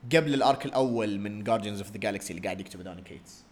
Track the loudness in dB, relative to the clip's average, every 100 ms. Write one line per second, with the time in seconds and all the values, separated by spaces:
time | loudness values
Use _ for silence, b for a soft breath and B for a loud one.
0 | 4 4 4 4 4 4 2 2 2 2
1 | 0 0 -4 -6 0 0 0 -6 -8 -4
2 | -2 -2 -6 -6 -6 -6 -8 -12 -14 -14
3 | -16 -18 -18 -20 -20